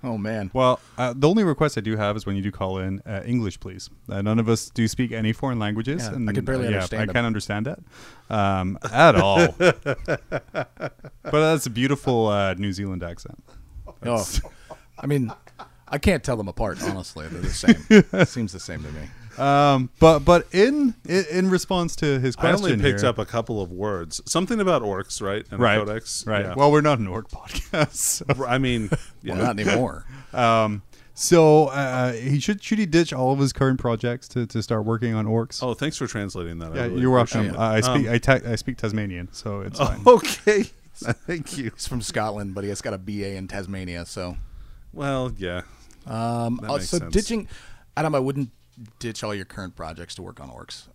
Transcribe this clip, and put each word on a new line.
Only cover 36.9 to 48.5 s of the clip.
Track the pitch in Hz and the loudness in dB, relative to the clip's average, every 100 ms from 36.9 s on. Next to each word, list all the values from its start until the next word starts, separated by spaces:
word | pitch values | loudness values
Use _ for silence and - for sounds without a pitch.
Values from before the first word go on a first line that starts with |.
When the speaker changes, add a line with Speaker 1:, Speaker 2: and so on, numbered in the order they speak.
| 127 | 0
Speaker 2:
you're | 127 127 | 4 4
Speaker 3:
appreciate | 117 117 101 | 4 0 -2
Speaker 2:
welcome. | - | 0
Speaker 3:
it. | |
Speaker 2:
Uh, | 110 | 2
I | 110 | 2
speak, | 123 127 120 | 4 2 2
Speaker 3:
Um, | |
Speaker 2:
I | 120 | 0
ta-, | - 131 120 | 4 2 2
I | 113 | -6
speak | - 127 | -6 -6
Tasmanian, | 110 107 104 87 87 | -4 -4 -4 -8 -12
so | - 104 101 | -10 -10 -8
it's | 98 - | -8 -2
Speaker 3:
Oh, | 139 | -2
Speaker 2:
fine. | - | 4
Speaker 3:
<laughs> | - | 8
okay. | 240 - - - 208 - - - - | 8 6 -2 2 2 0 -8 -20 -12
Thank | 113 117 - 170 139 139 | -4 -4 -4 -8 -8 -8
you. | 117 | -8
Speaker 1:
He's | - - | -8 -8
from | 127 | -6
Scotland, | 107 120 107 104 101 | -4 -4 -4 -4 -6
but | 95 | -6
he | 101 | -6
has | 101 | -6
got | 123 | -6
a | 98 | -8
B | 95 104 | -8 -6
A | 98 98 | -6 -8
in | 95 | -10
Tasmania, | 98 92 98 92 87 | -10 -8 -8 -8 -10
so. | 85 - 90 85 - - - - - | -10 -10 -8 -8 -12 -16 -18 -20 -18
Speaker 3:
Well, | - 143 135 127 104 | -8 -4 -4 -4 -6
yeah. | 90 87 - - - - - | -6 -6 -10 -18 -20 -20 -10
Speaker 1:
Um, | 113 117 117 117 123 | -6 -4 -2 -4 -4
Speaker 3:
That | 123 | -4
Speaker 1:
uh, | |
Speaker 3:
makes | 113 - | -4 -2
Speaker 1:
so | 175 | -4
Speaker 3:
sense. | 85 | 0
Speaker 1:
ditching, | 185 - 226 180 - - - - - | -2 0 -6 -8 -16 -18 -20 -12 -4
Adam, | 156 | -2
I | 147 | 0
wouldn't | 131 139 127 | -2 -4 -6